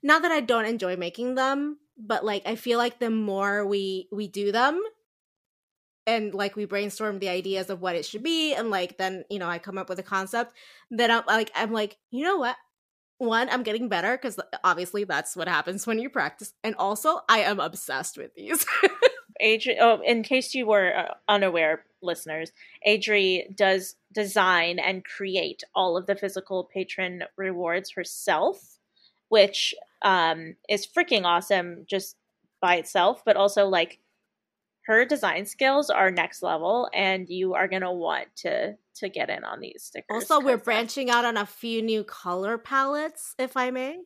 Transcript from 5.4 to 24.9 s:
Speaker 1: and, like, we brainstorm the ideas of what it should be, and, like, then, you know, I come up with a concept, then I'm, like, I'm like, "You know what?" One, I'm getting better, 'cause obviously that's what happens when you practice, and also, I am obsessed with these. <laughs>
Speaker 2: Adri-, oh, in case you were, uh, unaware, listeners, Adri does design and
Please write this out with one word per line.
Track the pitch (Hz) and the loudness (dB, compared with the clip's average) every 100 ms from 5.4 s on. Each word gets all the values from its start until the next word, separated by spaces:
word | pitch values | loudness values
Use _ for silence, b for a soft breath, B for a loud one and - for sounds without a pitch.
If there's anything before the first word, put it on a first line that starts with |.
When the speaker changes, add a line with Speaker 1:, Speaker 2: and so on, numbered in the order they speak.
| _ _ _ _ _ _ - | _ _ _ _ _ _ -2
Speaker 1:
and, | 226 214 196 | -2 -2 -4
like, | 202 202 | -4 -4
we | 202 | -4
brainstorm | 202 202 196 220 196 | -4 -4 -4 -4 -4
the | 190 | -2
ideas | 180 185 190 185 | -2 -2 -4 -4
of | 185 | -4
what | 180 170 | -2 -4
it | - | -6
should | 208 | -6
be, | 277 330 311 | -2 0 0
and, | 277 226 | -2 0
like, | 196 180 - | -2 -2 -4
then, | 190 190 - | -4 -4 -8
you | 202 | -6
know, | 175 | -4
I | 170 | -6
come | 202 190 | -6 -10
up | 180 | -8
with | 185 | -8
a | |
concept, | 190 190 190 233 240 B B B B | -4 -4 -2 -4 -4 B B B B
then | 226 240 | 0 4
I'm, | 233 226 | 4 2
like, | 214 220 - | 0 0 -2
I'm | 208 | -2
like, | 220 208 - _ | -2 -4 -8 _
"You | 240 320 | -4 -2
know | 392 | 0
what?" | 247 - _ _ _ _ _ _ | -2 -4 _ _ _ _ _ _
One, | 240 226 254 | 0 0 0
I'm | 254 | -2
getting | 220 214 240 | -2 -4 -2
better, | 185 185 254 | -2 0 -2
'cause | 262 196 - - | -4 -8 -10 0
obviously | 185 170 180 208 202 | 0 0 -2 -4 -2
that's | 147 160 180 | -2 -4 -6
what | 170 | -2
happens | 165 160 190 233 | -2 -2 -6 -2
when | 220 | -2
you | 262 | -2
practice, | 254 151 - 208 _ | -2 -4 -4 -18 _
and | - 214 | -8 -2
also, | 196 208 311 349 - | -2 0 0 0 2
I | 226 | 4
am | 196 202 | 4 0
obsessed | 165 180 - 135 - - | -4 -6 -6 -6 -6 -10
with | - - | -16 -14
these. | 196 311 - | -4 -2 0
<laughs> | - - - 494 - - - | 4 2 6 4 4 -18 0
Speaker 2:
Adri-, | 220 220 254 - | 2 2 2 6
oh, | 233 220 | 6 6
in | - 233 | 4 2
case | 214 262 247 | 2 0 0
you | 262 220 | -4 4
were, | 208 180 180 | 4 4 0
uh, | 175 - - | -2 -6 2
unaware, | 202 196 170 160 156 _ _ | 2 4 2 2 0 _ _
listeners, | 180 165 - 156 165 B B B 208 | -6 -6 -6 -8 -8 B B B 2
Adri | 208 214 208 190 185 - 196 | 2 4 2 4 2 -2 0
does | 196 190 190 - _ | 2 2 -2 -14 _
design | - 202 208 185 180 170 175 | -4 0 2 4 4 2 0
and | 175 | -2